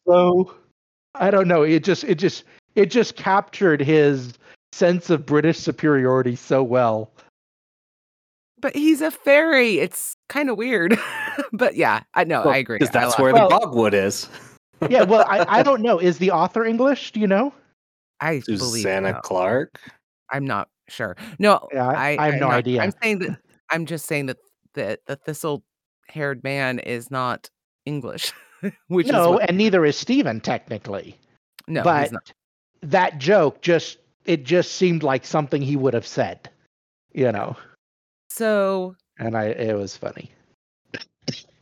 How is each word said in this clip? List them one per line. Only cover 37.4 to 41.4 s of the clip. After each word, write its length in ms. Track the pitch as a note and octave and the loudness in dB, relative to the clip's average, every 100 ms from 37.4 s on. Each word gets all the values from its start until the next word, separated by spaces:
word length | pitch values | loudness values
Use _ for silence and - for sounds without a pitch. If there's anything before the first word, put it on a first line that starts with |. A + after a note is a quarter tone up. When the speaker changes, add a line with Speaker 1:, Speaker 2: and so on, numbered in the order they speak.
| G#2+ - - _ _ _ _ _ - | -6 -12 -18 _ _ _ _ _ -18
Speaker 2:
So 680 | - A3 G#3 G3 F#3+ F#3 F#3 _ - | -6 -2 0 0 -2 -6 -12 _ -10
Speaker 1:
And 160 | A#2 A2+ | -6 -4
I, 100 | G#2+ | -4
it 300 | - A2 G#2 | -4 -4 -4
was 200 | G2 - | -6 -10
funny. 340 | - - - _ _ _ _ _ _ - - _ - - | -12 -12 -20 _ _ _ _ _ _ -18 -18 _ -14 -14